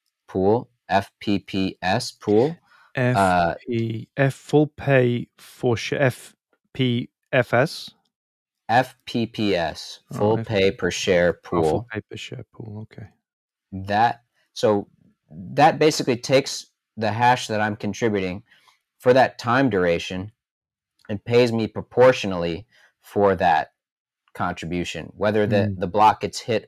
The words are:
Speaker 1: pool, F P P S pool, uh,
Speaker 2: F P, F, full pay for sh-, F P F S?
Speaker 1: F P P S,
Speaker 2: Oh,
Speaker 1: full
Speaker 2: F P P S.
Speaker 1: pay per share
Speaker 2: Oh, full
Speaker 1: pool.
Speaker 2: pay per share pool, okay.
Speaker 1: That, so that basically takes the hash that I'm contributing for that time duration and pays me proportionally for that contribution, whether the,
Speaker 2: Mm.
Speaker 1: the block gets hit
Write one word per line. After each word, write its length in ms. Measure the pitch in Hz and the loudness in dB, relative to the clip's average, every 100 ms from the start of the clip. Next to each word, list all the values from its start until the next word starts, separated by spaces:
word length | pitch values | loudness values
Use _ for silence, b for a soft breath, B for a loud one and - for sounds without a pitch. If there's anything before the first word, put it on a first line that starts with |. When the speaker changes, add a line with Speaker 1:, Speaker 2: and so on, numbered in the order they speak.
| _ _ - | _ _ -8
Speaker 1:
pool, 420 | 95 95 117 - _ - | -2 2 0 -2 _ -2
F 220 | 98 - - | -2 -2 -8
P 200 | - 98 | -4 -4
P 380 | - 95 95 - | -2 -4 -4 -4
S 300 | 90 110 - | -2 -2 -4
pool, 460 | - - 107 143 170 b b b - 123 | -6 0 2 2 -2 b b b -4 0
uh, 420 | 113 95 90 85 - | 2 2 2 0 -2
Speaker 2:
F 120 | - | -6
P, 420 | 117 113 113 - - | -4 -4 -8 -8 -2
F, 180 | 135 | -2
full 340 | - - 147 147 | -2 0 2 2
pay 640 | - 139 135 123 120 - _ | -2 0 2 2 0 -6 _
for 380 | - - 127 113 | -20 -6 -2 -2
sh-, 180 | - | -4
F 420 | 143 135 - - _ _ _ _ | 0 0 -2 -10 _ _ _ _
P 360 | - 127 120 - _ _ | -4 -2 -2 -6 _ _
F 220 | 135 - | -2 2
S? 380 | 120 151 - - - _ _ _ _ _ _ - | 0 0 -4 -18 -20 _ _ _ _ _ _ -2
Speaker 1:
F 260 | 120 127 - - | 0 0 -6 -8
P 200 | 123 113 | -4 -4
P 300 | - 104 90 | -2 0 0
S, 440 | 80 76 - - - | -2 -6 -14 -18 -14
Speaker 2:
Oh, 60 | 123 | -2
Speaker 1:
full 200 | 104 113 | 0 0
Speaker 2:
F 100 | 113 | -2
P 60 | |
P 40 | 104 | 0
S. 40 | |
Speaker 1:
pay 100 | 95 | 0
per 200 | 95 90 | 0 -4
share 480 | - - 87 87 - - | -2 0 2 2 0 -4
Speaker 2:
Oh, 100 | 87 | 0
full 180 | 78 85 | 0 -2
Speaker 1:
pool. 60 | 117 | -6
Speaker 2:
pay 100 | 107 | -12
per 140 | - 113 | -12 -14
share 280 | - 127 110 | -14 -16 -18
pool, 260 | - 113 104 | -18 -16 -16
okay. 240 | 110 - 104 _ _ _ _ _ _ | -16 -20 -20 _ _ _ _ _ _
Speaker 1:
That, 500 | 95 98 104 120 - _ _ _ | -12 -2 0 0 -2 _ _ _
so 360 | - 113 104 - _ _ _ _ | -2 2 2 -2 _ _ _ _
that 500 | 78 90 139 156 143 | -18 -6 2 4 4
basically 380 | 151 151 139 117 | 2 2 0 -2
takes 500 | - 135 - - - _ _ - | 2 0 0 -8 -14 _ _ -6
the 140 | 107 | -4
hash 360 | 107 123 127 - | 2 2 2 0
that 140 | 107 | -2
I'm 140 | 107 104 | -2 -4
contributing 640 | 104 101 117 101 92 92 b b b b _ _ | -6 -2 -2 0 -4 -6 b b b b _ _
for 140 | 127 | 2
that 260 | 127 120 - | 4 4 0
time 300 | 120 123 135 | -2 0 0
duration 640 | 98 87 85 - 92 104 - _ _ _ _ _ _ - | 0 0 0 -4 -10 -10 -16 _ _ _ _ _ _ -12
and 140 | 104 | -10
pays 280 | - 120 123 | 0 2 2
me 140 | 113 110 | 0 -4
proportionally 1000 | 101 - - 127 123 101 90 85 82 - b b _ | -6 -4 4 4 4 -2 -4 -4 -6 -12 b b _
for 340 | - 104 101 90 | -6 2 2 4
that 380 | 90 78 - _ _ _ _ _ _ | 2 2 0 _ _ _ _ _ _
contribution, 760 | - 92 87 82 87 85 82 - - | -8 -8 -8 -6 -6 -6 -10 -14 -4
whether 320 | 104 107 104 | -2 0 2
the, 220 | 104 101 | 0 0
Speaker 2:
Mm. 80 | 92 | -4
Speaker 1:
the 100 | 92 | -4
block 340 | 104 110 101 | 4 4 4
gets 180 | 101 - | -4 -8
hit 260 | - 110 | -4 -4